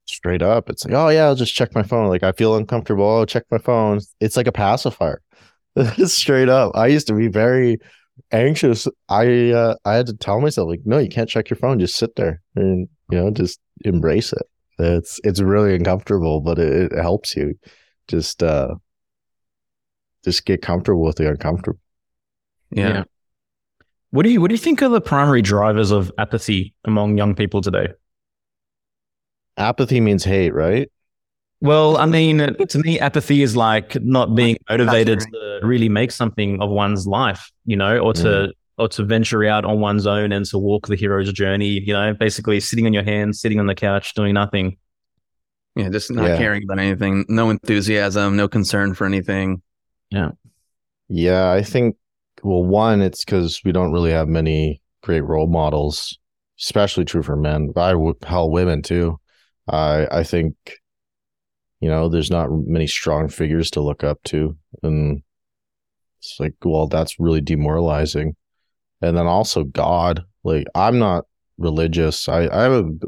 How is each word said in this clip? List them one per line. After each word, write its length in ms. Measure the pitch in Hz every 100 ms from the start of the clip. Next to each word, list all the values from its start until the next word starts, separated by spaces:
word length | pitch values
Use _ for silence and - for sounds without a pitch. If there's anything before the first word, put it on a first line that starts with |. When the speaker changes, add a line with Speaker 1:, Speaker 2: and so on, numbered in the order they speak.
| -
Speaker 1:
Straight 340 | - 87 90
up. 280 | 87 117 -
It's 160 | - -
like, 80 |
"Oh 160 | 127 160
yeah, 160 | 156 151
I'll 100 | 135
just 180 | 117
check 220 | - 123 117
my 80 |
phone. 240 | 98 120 104
Like, 160 | 90
I 80 | 95
feel 240 | 92 110 110
uncomfortable. 500 | 107 120 - 101 101 113
I'll 80 | 107
check 180 | 120 -
my 60 | 113
phone." 420 | - 117 107 104 - _
It's 160 | 107 -
like 100 | 120
a 60 |
pacifier. 680 | 110 101 117 135 - 82 71 _ _ _ _ _ -
<laughs> 300 | 123 - 180
Straight 420 | - - 135 131
up. 240 | 131 110 -
I 120 | 120
used 200 | 147 143
to 60 |
be 140 | 107 113
very 500 | 101 117 127 123 113 - _ _ - _
anxious. 560 | 110 131 156 143 113 135 - -
I, 420 | 101 120 120 120
uh, 240 | 117 117 -
I 120 | 101 113
had 100 | 123
to 80 | 107
tell 240 | - 104
myself, 300 | 151 147 85
like, 100 | 87 104
"No, 120 | 135
you 120 | 113
can't 180 | - 113
check 200 | 117 107
your 80 | 120
phone. 200 | 127 127
Just 200 | 117 -
sit 180 | 113 -
there 260 | 87 82 _ -
and, 320 | 98 92 92 _ -
you 60 | 90
know, 120 | 95
just 280 | 101 90 - _ _
embrace 480 | 107 87 80 85 -
it." 120 | - - _ _ -
It's, 400 | 85 85 - - 107
it's 160 | 92
really 340 | 95 104 104 92
uncomfortable, 640 | 85 92 - 101 80 78
but 180 | 76 82
it, 360 | 80 85 90
it 80 | -
helps 340 | 85 98 - -
you 240 | 76 73 _ _ _ _ -
just, 340 | 82 80 -
uh, 340 | 85 76 65 - - _ _ _ _ _ _ _ _ _ _ _ _ _
just 220 | - 87 -
get 160 | 92
comfortable 400 | - 87 90 90
with 140 | 80 -
the 120 | 78
uncomfortable. 520 | 71 - 85 - - _ _ _ _ _ _ _ _ _
Speaker 2:
Yeah. 160 | - 98
Speaker 3:
Yeah. 140 | 98 92 _ _ _ _ _ _ _ _ _ _
What 120 | 131
do 60 | 202
you, 100 | 240
what 80 | 175
do 60 |
you 60 | 226
think 220 | 330 285
are 60 | 269
the 140 | 233
primary 400 | - 143 143 127
drivers 500 | 98 101 107 107 101
of 220 | 104 92 -
apathy 560 | 107 113 - 98 98 - -
among 320 | 107 104 104
young 180 | 104 101
people 260 | 101 101
today? 280 | 95 92 92 - _ _ _ _ _ _ _ _ _ _ _ _ _ _ _ -
Speaker 1:
Apathy 420 | 107 123 127 127
means 240 | 110 98
hate, 300 | 98 98 87
right? 380 | 73 80 110 139 _ _ _ _ _ _ _
Speaker 3:
Well, 360 | 147 151 156 156
I 80 | 156
mean, 320 | 165 160 151
to 400 | 143 - 190 143
me, 220 | 160 170
apathy 420 | 135 147 - 143
is, 140 | 139 117
like, 440 | 113 110 107 127
not 320 | 120 131 113 113
being 220 | 120 113 -
motivated 520 | 113 123 117 110 107
to 380 | - 113 107 101
really 260 | 107 123 113
make 220 | 104 123
something 500 | - 117 107 101 98
of 80 | 101
one's 380 | 101 101 104 92
life, 440 | 101 123 95 - _ -
you 100 | 101
know, 220 | 98 120
or 160 | 107
to, 80 | 104
Speaker 1:
Mm. 300 | 107 98 98 - _ -
Speaker 3:
or 100 | 110
to 140 | -
venture 400 | 101 113 110 110 104
out 200 | 107 98
on 140 | 107
one's 260 | 104 104 101
own 260 | 101 104
and 140 | 101 101
to 140 | 101
walk 260 | 101 104 -
the 100 | 98
hero's 380 | 101 98 98
journey, 460 | 95 98 98 104 101
you 120 | 101
know, 220 | 101 107
basically 460 | 104 110 - 107 104
sitting 260 | - 117 113
on 80 |
your 100 | 104
hands, 380 | 101 104 104 104
sitting 180 | 117 107
on 60 | 101
the 80 |
couch, 400 | 95 104 98 -
doing 220 | - 104 101
nothing. 420 | 101 104 92 98 _ _ _ _ _ _ _ _ _ -
Speaker 2:
Yeah, 140 | 98
just 220 | 104 -
not 160 | 120 98
Speaker 1:
Yeah. 100 | 85
Speaker 2:
caring 260 | 110 101
about 140 | 101 95
anything, 480 | 98 95 98 98 98
no 220 | 110 113
enthusiasm, 840 | 107 - 107 98 107 101 101 101 101
no 120 | 101
concern 460 | 110 98 101 98
for 140 | 92 95
anything. 560 | 98 92 98 95 92 - _ _ _ _
Speaker 3:
Yeah. 220 | 98 82 - _ _ _ _ _ _ -
Speaker 1:
Yeah, 420 | 87 87 92 92
I 120 | 95
think, 320 | 104 131 120 - _ _ _ _
well, 200 | 101 90
one, 380 | 90 101 113 104
it's 240 | 95 - -
'cause 360 | 98 85 - 98
we 60 |
don't 200 | 90 90
really 200 | 82 85
have 160 | 80 78
many 560 | 82 80 78 78 73 _ _
great 200 | - 82
role 260 | 76 78 80
models, 680 | 82 78 76 73 76 - - _ _ _ _
especially 460 | - - 104 - 82
true 180 | 85
for 120 | 73 73
men, 360 | 76 76 73
but 100 | 85
I 140 | 87 90
would, 220 | 80 -
hell, 280 | - 90 82
women 320 | 82 90 78
too. 360 | - 87 85 80 _ _ _ _ -
I, 380 | 78 78 76 151
I 140 | 85
think, 320 | 80 87 80 - - - _ _ _ _ _ _ _ _ _ _
you 80 | 80
know, 180 | 78 82
there's 240 | 82 76
not 180 | 87 73
many 380 | 78 71 82 78
strong 400 | - - 76 78
figures 420 | - 78 80 80
to 100 | 78
look 200 | 73 71
up 220 | 71 73
to. 340 | - 76 78 76 _ -
And 420 | 80 76 73 71 - _ _ _ _ _ _ _ _ _
it's 180 | - -
like, 140 | 76 -
well, 240 | - 78 78
that's 320 | 80 80 -
really 220 | 85 80
demoralizing. 960 | 69 78 76 80 85 73 76 76 78 - _ _ _ _ _ _
And 160 | 85 85
then 100 | 85
also 380 | 90 107 - 71
God, 580 | - 78 87 87 85 87 _ -
like, 220 | 78 73
I'm 260 | - 104 123
not 260 | 107 87 - _ _ -
religious. 720 | 85 78 82 82 80 - -
I, 180 | 82 85
I'm 240 | 95 127
a 120 | 127
b-, 240 | 82 80